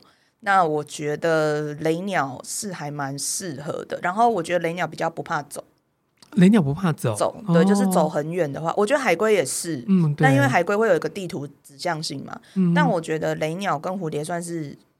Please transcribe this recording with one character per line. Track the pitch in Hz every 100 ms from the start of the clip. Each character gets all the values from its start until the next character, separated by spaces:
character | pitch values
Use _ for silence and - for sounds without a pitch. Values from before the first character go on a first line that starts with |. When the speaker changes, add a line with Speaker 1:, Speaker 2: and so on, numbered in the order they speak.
| _ _ _ _
Speaker 1:
那 | 202 190
我 | 165 151
觉 | 147 - 147
得 | 147 165 160 151 151 151
雷 | 147 156 165
鸟 | 196 175 135 131
是 | - - 208
还 | 170 147
蛮 | 147 139 139
适 | - - 190 131
合 | 151 -
的。 | - -
然 | 175
后 | 202 240
我 | 202
觉 | 160
得 | 175
雷 | 170
鸟 | 175 160
比 | 165
较 | 165
不 | 165
怕 | 147 160
走。 | 139 - - _ _ _ _ _ _ -
Speaker 2:
雷 | 180
鸟 | 220
不 | 139
怕 | 156 185
走。 | - 123
Speaker 1:
走， | 104 110 - -
对， | 170
Speaker 2:
哦。 |
Speaker 1:
就 | 196
是 | 202 196
走 | 185 156
很 | 165 151
远 | 180 151
的 | 147
话， | 160
我 | - 214
觉 | 285
得 |
海 | 247
龟 | 170 214
也 | 202
是。 | 135 - 175 135 196
Speaker 2:
嗯， | 185 156
对。 | 147
Speaker 1:
但 | 262
因 | 269
为 | 277
海 | 175
龟 | 175
会 | 202 226
有 | 160
一 |
个 | 156
地 | 202 175
图 | 190 147
指 | - - 139
向 | 180 156
性 | 160 139
嘛， | 113 - -
Speaker 2:
嗯， | 190 180
嗯。 |
Speaker 1:
但 | 175 202
我 | 180
觉 | 160 156
得 | 156
雷 | 156 156 170
鸟 | 196 147
跟 | 175
蝴 | 190 160
蝶 | 147
算 | 156 175
是 | 175 170 143 139 _